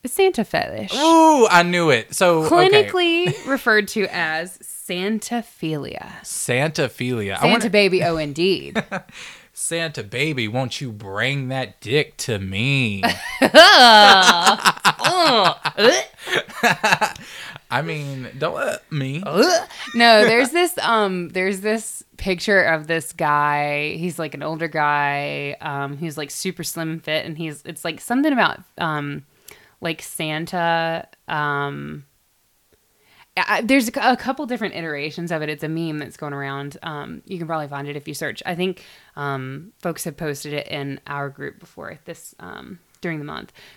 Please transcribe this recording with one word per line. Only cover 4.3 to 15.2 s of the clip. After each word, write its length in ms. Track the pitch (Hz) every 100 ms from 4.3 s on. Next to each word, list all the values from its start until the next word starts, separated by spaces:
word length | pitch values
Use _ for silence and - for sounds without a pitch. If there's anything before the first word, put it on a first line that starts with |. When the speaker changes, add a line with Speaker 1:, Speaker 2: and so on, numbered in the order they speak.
| 160 180 -
Speaker 1:
Santaphilia. 1600 | - - - 180 196 220 - 240 220 _ 160 156 135 - - -
Speaker 2:
Santaphilia. 1120 | - - - 123 151 156 131 - 123 120 101 95
I 40 |
Speaker 1:
Santa 120 | 151
Speaker 2:
wonder 180 | 220 208
Speaker 1:
baby, 340 | 208 196 180
oh, 140 | 170 165
indeed. 680 | 151 143 185 175 139 220 - 190 - -
Speaker 2:
<laughs> 340 | - - _
Santa 500 | - - 165 165 147
baby, 460 | 101 120 156 139 110
won't 320 | 120 127 -
you 100 | 135
bring 560 | 107 107 98 123 143 127
that 300 | 131 117 -
dick 380 | 104 143 - -
to 200 | - 107
me? 640 | 95 98 127 139 117 101 226
Speaker 1:
<laughs> 40 | - - - - 294
Uh, 2000 | 359 370 247 214 202 196 180 175 180 - - - 196 - - 359